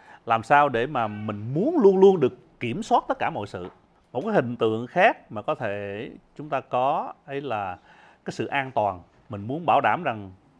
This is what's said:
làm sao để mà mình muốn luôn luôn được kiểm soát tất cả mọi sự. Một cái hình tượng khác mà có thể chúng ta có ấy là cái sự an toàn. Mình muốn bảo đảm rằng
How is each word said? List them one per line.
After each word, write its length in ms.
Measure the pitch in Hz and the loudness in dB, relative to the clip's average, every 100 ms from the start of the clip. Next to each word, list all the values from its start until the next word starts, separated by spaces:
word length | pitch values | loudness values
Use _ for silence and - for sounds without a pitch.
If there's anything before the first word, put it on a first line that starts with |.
| - - - | -20 -16 -2
làm 180 | 117 | -2
sao 260 | 107 147 147 | 4 4 4
để 180 | 117 127 | 2 -2
mà 200 | 143 110 | -2 -4
mình 460 | 104 107 104 110 | -4 -6 -6 -4
muốn 240 | 143 240 339 | -2 0 4
luôn 160 | 202 190 | 6 8
luôn 200 | 196 190 | 6 6
được 400 | 127 - _ _ | 2 0 _ _
kiểm 240 | 117 139 | -6 -6
soát 200 | 226 247 - | 0 0 0
tất 120 | 269 | -2
cả 100 | 107 | -4
mọi 180 | 147 104 | -4 -8
sự. 200 | 92 90 - _ _ _ | -8 -10 -14 _ _ _
Một 100 | 127 | -8
cái 120 | 202 | 0
hình 220 | 208 123 120 | 0 0 0
tượng 320 | 113 110 123 | 0 0 -2
khác 440 | 175 208 - _ | 2 2 2 _
mà 100 | 110 | -8
có 140 | - 156 | -6 -4
thể 540 | 117 101 202 101 127 - _ - | -4 -6 -6 -10 -12 -14 _ -18
chúng 140 | 147 | -8
ta 120 | 139 | -8
có 520 | - 127 131 165 254 - - | -4 -2 0 -2 -6 -14 -12
ấy 160 | 139 | -10
là 360 | 143 107 98 87 _ - - _ - | -6 -6 -6 -10 _ -20 -20 _ -12
cái 60 | |
sự 140 | - 113 | -8 -4
an 260 | 139 135 | -4 -2
toàn. 300 | 123 104 92 - _ _ | -2 -2 -2 -12 _ _
Mình 180 | 104 104 | -12 -8
muốn 180 | 147 165 | -4 2
bảo 160 | 120 | 4
đảm 220 | 117 120 | 4 0
rằng 280 | 165 113 98 92 _ _ | -2 -8 -10 -18 _ _